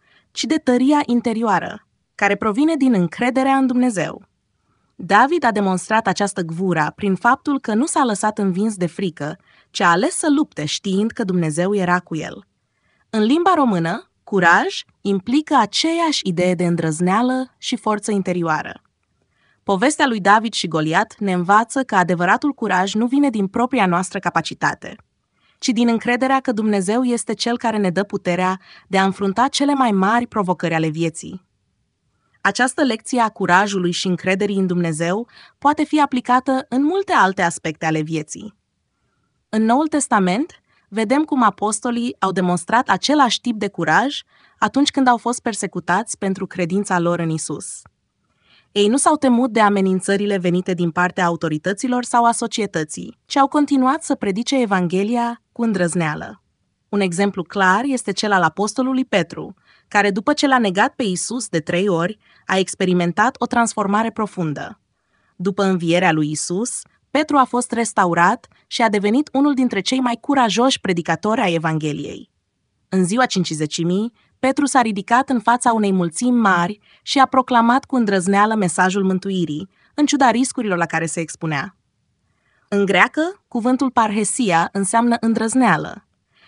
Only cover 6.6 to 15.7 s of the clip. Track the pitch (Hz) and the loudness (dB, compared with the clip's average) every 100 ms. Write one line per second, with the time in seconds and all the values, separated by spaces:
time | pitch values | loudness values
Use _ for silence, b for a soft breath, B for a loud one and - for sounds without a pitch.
6.6 | 190 160 151 - 202 185 233 269 - 277 | -2 0 -2 -2 -2 0 2 0 -2 -4
7.6 | - 214 320 320 254 202 214 214 196 180 | -2 -2 0 0 0 0 -2 -2 -2 0
8.6 | 220 196 175 - 190 - 147 180 b b | -2 -2 -4 -4 -6 -6 -10 -10 b b
9.6 | b - 180 175 294 - 320 285 - - | b 0 2 4 2 0 0 0 0 -4
10.6 | 151 - 202 190 226 - 196 180 160 151 | -8 -6 -4 -2 -2 -2 -2 0 0 0
11.6 | 185 208 180 180 - 160 - - - _ | 0 0 0 0 -2 -8 -10 -12 -20 _
12.6 | _ _ _ _ _ 220 214 320 359 339 | _ _ _ _ _ 0 2 2 2 2
13.6 | 247 180 165 220 - _ - 190 170 185 | 2 2 -2 -4 -10 _ -4 2 4 4
14.6 | 349 - - _ 202 196 190 285 302 277 | 2 -6 -12 _ -4 -4 0 -2 2 2
15.6 | 208 | 2